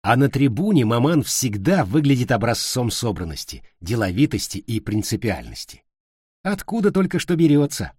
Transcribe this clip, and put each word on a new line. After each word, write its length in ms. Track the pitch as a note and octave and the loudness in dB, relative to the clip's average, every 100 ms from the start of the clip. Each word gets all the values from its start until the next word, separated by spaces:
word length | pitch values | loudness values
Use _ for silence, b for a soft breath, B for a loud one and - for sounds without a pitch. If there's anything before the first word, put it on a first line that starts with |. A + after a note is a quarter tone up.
А 120 | G#2 A#2+ | 2 4
на 140 | C#3 | 4
трибуне 560 | C3 C#3 A2 G3+ F3+ A2 | 2 0 2 2 4 4
маман 380 | A#2+ C#3 E3 | 2 2 2
всегда 600 | - - B2+ G#2 G2 F#3 | 0 -2 -2 -2 0 2
выглядит 480 | G2+ C#3 C#3+ C3 B2 | 2 2 2 2 2
образцом 600 | A#2 A2+ A#2 - B2+ A#2+ | 0 0 -2 -2 -2 -2
собранности, 720 | - A#2+ F#2+ E2 D2 - - - _ | -2 -4 -4 -6 -10 -12 -16 -18 _
деловитости 800 | E2+ A#2 G2 F2+ D3 G2+ - - | -6 -2 -2 0 0 0 -6 -10
и 200 | - A2 | -6 -6
принципиальности. 1040 | - G#2+ G2 A2 A2+ D#2+ A#1 A1 - - _ _ _ _ _ _ | -2 -4 -2 -4 -4 -6 -8 -16 -18 -20 _ _ _ _ _ _
Откуда 480 | F#3+ G3 - A3+ G3+ | -6 -6 -4 0 2
только 260 | F#3+ F#3+ F3+ | 2 0 -2
что 180 | - E3+ | -2 2
берётся. 580 | E3 D3 C#3+ - G2+ | 4 4 2 -2 -10